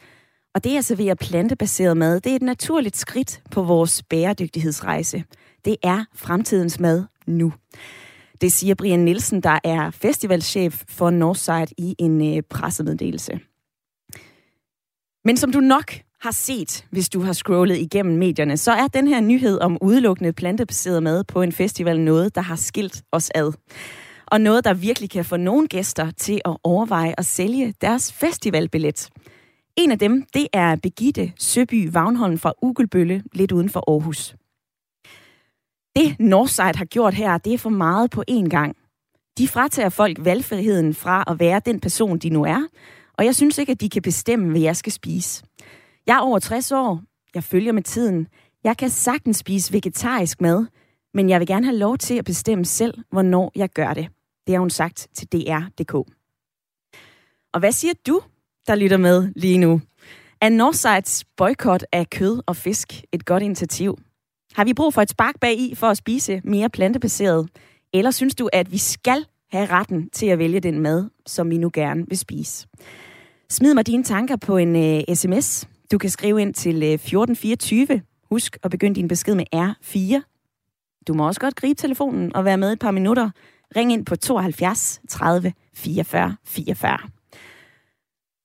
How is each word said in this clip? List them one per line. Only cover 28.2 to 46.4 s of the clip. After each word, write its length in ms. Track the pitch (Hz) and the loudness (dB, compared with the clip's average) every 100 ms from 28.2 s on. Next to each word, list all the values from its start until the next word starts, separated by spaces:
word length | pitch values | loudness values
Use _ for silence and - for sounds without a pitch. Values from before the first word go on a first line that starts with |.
| 320 339 220 160 165 160 151 147 - - - _ _ _ _ - | -2 -2 -2 -2 0 -2 -2 -4 -10 -18 -20 _ _ _ _ 0
En 160 | 339 | 2
af 60 | 214 | 4
dem, 260 | 202 254 269 | 2 2 0
det 140 | 269 294 | -2 0
er 240 | 202 170 160 | 2 2 2
Birgitte 560 | 185 - 240 285 180 - | -2 -2 -2 0 -4 -4
Søby 500 | - - 247 233 165 | -2 0 2 2 0
Vagnholm 460 | 170 175 240 208 165 | 2 2 2 0 0
fra 140 | 170 - | -2 -2
Ugelbølle, 600 | 254 240 233 185 170 190 - | -2 0 0 2 0 0 -6
lidt 200 | - 190 | -2 0
uden 160 | 175 180 | 2 0
for 220 | 180 - | -2 0
Aarhus. 460 | 151 156 151 - - _ _ _ _ _ _ _ - _ _ _ _ _ _ _ 262 | 0 0 -8 -10 -16 _ _ _ _ _ _ _ -20 _ _ _ _ _ _ _ 2
Det 200 | 311 254 | 2 4
Northside 560 | 214 190 262 - 185 160 | 4 6 4 2 0 0
har 80 | |
gjort 300 | 175 226 220 | -4 0 2
her, 240 | 190 214 170 | 2 0 0
det 160 | 220 | 0
er 40 | 240 | -2
for 120 | 220 | 0
meget 400 | 208 165 185 240 | 0 2 2 0
på 140 | - - | -2 -2
én 180 | 247 175 | 0 2
gang. 280 | 151 147 - _ _ _ _ _ - | 2 0 -4 _ _ _ _ _ -2
De 100 | 254 | -2
fratager 400 | 233 269 - 202 | 2 0 0 -2
folk 280 | 175 208 160 | 2 0 2
valgfriheden 720 | 160 196 - 202 214 196 160 | 0 0 -2 -2 0 2 2
fra 300 | 151 175 185 - | 0 0 0 0
at 140 | 165 | 0
være 200 | 170 196 240 | 2 2 0
den 140 | 208 | -2
person, 380 | 190 - 220 170 | -2 -2 0 0
de 120 | 165 | 0
nu 140 | 160 | 0
er, 220 | 151 180 311 _ - - _ - | 2 0 -2 _ -20 -20 _ 0
og 60 | |
jeg 120 | 220 254 | 2 4
synes 220 | 294 294 | 2 2
ikke, 140 | 285 | -2
at 80 | 240 | -2
de 80 | 208 | -2
kan 140 | 214 | -2
bestemme, 480 | 185 165 - 233 180 | -2 -4 0 0 2
hvad 100 | 160 | 2
jeg 160 | 156 170 | 2 0
skal 160 | - | -6
spise. 520 | - - 165 180 - - _ - - _ _ - | -10 -6 -6 -6 -10 -14 _ -20 -20 _ _ 0
Jeg 100 | 254 | 2
er 40 | |
over 180 | 262 | 4
tres 340 | 214 | 0